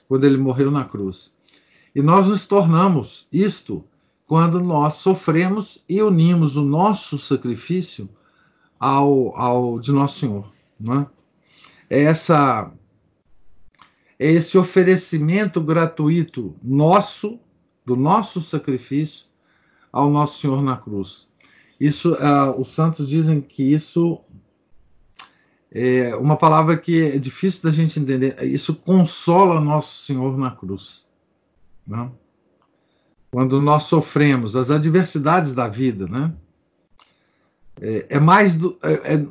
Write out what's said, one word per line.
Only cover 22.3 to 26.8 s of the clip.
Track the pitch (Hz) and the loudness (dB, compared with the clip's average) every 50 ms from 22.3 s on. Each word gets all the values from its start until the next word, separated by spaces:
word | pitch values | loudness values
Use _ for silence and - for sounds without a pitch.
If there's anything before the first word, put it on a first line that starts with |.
| 143 143 139 135 123 | 2 2 2 0 -2
os | 131 131 - | -4 -8 -8
santos | - - 160 165 160 - 147 135 | -4 -2 -2 0 0 -2 -6 -4
dizem | 147 165 160 156 156 143 | -2 0 2 2 0 0
que | 135 - _ - 135 | -2 -6 _ -2 0
isso | 135 151 151 - - - 170 170 170 160 - _ _ - - _ _ _ _ _ _ _ - _ _ _ _ _ _ _ - - _ _ _ _ _ _ _ _ _ - | 2 0 0 0 -4 -2 -2 -2 -2 -2 -6 _ _ -20 -20 _ _ _ _ _ _ _ -20 _ _ _ _ _ _ _ -20 -20 _ _ _ _ _ _ _ _ _ -8
é | 110 123 127 127 127 123 120 110 | -4 0 0 2 2 0 -2 -2
uma | 104 131 151 151 | -2 0 0 2
palavra | - 170 156 156 156 156 160 170 | 4 4 4 4 4 2 2 0
que | 160 | -2